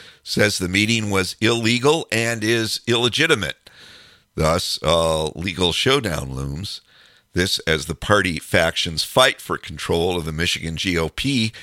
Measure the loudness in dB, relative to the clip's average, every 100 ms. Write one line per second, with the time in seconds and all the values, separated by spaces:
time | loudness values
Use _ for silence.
0 | -20 -20 -8 0 2 2 0 2 2 0
1 | 0 0 -2 0 0 2 2 2 2 2
2 | 0 -2 -2 -2 0 0 0 -4 -2 0
3 | 2 2 2 2 0 -8 -18 -20 -20 -20
4 | -20 -20 _ -2 2 2 -2 -4 0 2
5 | 2 0 -2 -4 -6 -2 0 2 2 2
6 | 0 -4 -6 -8 -8 -8 -10 -12 -16 _
7 | -20 _ _ -2 0 0 0 0 -2 -6
8 | 2 4 4 -2 0 2 2 0 -4 -4
9 | 0 4 4 2 -6 -8 -8 -10 -2 0
10 | 2 0 -2 -2 -2 -2 -6 -4 0 0
11 | 0 -2 -2 0 0 -4